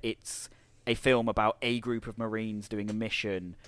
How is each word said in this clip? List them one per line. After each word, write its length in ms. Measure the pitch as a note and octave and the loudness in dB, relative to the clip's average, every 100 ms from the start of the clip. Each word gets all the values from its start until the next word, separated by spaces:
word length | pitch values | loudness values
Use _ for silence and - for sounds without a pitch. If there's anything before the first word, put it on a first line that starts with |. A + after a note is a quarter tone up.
it's 480 | A2+ - - - - - _ - - | -4 -6 -8 -10 -10 -16 _ -6 -2
a 80 | |
film 340 | A#2 C3+ B2 A#2 | 2 6 6 4
about 260 | G#2+ G#2+ - | 4 2 2
a 180 | A#2+ A#2+ | 0 0
group 260 | A#2 A#2 A2+ | 0 -4 -4
of 120 | A2 | -6
Marines 480 | A2+ A2 A2 G#2 G2+ | -4 -2 -4 -6 -4
doing 220 | G#2+ G#2 | -4 -2
a 40 | |
mission 600 | G#2+ A2 - G#2 F#2+ F2+ E2+ | -2 -2 -2 -2 -2 -4 -12